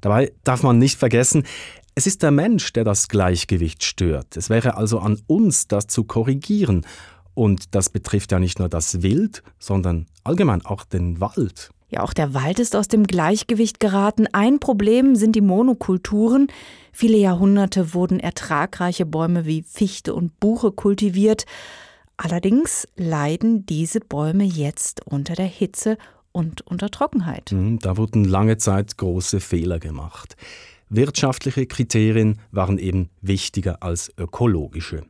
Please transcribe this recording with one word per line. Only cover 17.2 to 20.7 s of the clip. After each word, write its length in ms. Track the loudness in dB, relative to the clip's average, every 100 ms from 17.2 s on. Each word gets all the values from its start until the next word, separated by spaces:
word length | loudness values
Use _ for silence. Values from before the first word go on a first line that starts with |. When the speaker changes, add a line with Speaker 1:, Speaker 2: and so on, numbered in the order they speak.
| 4 4 4 4 2 0 -2
Speaker 2:
wurden 260 | 0 0 0
ertragreiche 880 | -2 -8 -4 -2 -2 -2 -4 -2 -4
Bäume 380 | -2 0 0 0
wie 180 | -4
Fichte 500 | -6 -4 -4 -2 -8
und 260 | -4 -6 _
Buche 320 | 0 2 0